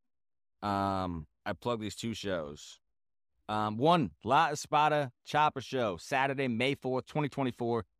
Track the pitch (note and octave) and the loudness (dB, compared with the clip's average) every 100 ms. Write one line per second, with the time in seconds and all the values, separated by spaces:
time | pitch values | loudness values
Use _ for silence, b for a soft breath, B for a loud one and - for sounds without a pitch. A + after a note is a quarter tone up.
0 | _ _ _ _ _ _ G#2 G2 G2 F#2+ | _ _ _ _ _ _ -2 0 2 0
1 | F#2 E2+ D2 _ G2 F#2 A#2+ A#2 G#2+ - | -2 -4 -8 _ -10 -6 -4 -4 -4 -6
2 | A#2 G#2 G2 F2+ D2 D2+ - - _ _ | -6 -4 -4 -4 -4 -10 -16 -20 _ _
3 | _ _ _ _ - G#2+ G#2+ G#2+ D3+ F3 | _ _ _ _ -6 -2 -2 2 4 4
4 | G2+ - G2+ C#3+ D#3+ D3 - D3 D3+ D3 | 2 -2 0 2 2 -2 0 4 4 4
5 | C3+ - - D3 D3+ C3+ - C3 A2 E2+ | 0 -6 -2 2 2 0 -4 0 0 -2
6 | - C3+ C#3 C3+ C3 A2+ C3 C#3+ C3 B2+ | -2 0 0 0 -2 0 0 0 -2 -4
7 | - D3+ D3 - C3 - A#2 A#2 - | -2 -2 -2 0 -2 0 0 -2 -4